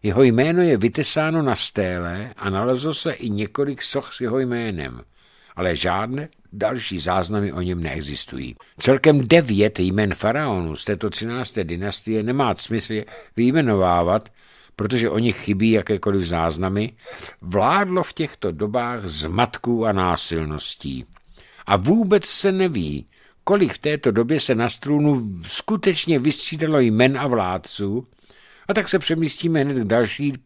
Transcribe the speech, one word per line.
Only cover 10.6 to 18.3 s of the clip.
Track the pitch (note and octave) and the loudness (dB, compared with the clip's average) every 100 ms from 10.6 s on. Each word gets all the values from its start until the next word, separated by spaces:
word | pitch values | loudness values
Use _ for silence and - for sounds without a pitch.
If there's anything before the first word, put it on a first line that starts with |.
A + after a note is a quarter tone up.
| E2 D2+ | -4 -6
z | - | -6
této | F#2+ G#2+ | -4 -4
třinácté | - A2+ B2 B2+ A2 | -6 -6 -6 -6 -6
dynastie | E2 E2+ G2+ - - A2 | -4 -4 -6 -8 -4 -2
nemá | G#2+ C3+ B2+ F2+ | 0 0 0 -2
smysl | - A2+ - G#2+ - - - - | -4 -4 -4 -6 -8 -18 -10 2
vyjmenovávat, | A#2+ D#3 C3 G2+ F#2 F2 E2+ G#2+ - _ _ - _ - | 2 4 2 4 4 4 2 0 -2 _ _ -20 _ -6
protože | G2+ B2 A2+ | -2 0 0
o | F#2+ | 2
nich | A#2+ F#2+ | 0 -2
chybí | - G2 A2+ | -2 2 4
jakékoliv | A2 F2+ G2+ G#2 G2 E2+ | 2 2 -2 0 0 0
záznamy, | E2+ E2 D#2 F#2+ G2 A2 - - - - - | 0 0 0 -2 -2 -4 -8 -20 -16 -16 -14
vládlo | E2+ G2 A2+ F#3 G3+ F#3 | -4 2 2 2 0 -2
v | E3 | -4
těchto | - D#3 | -4 -6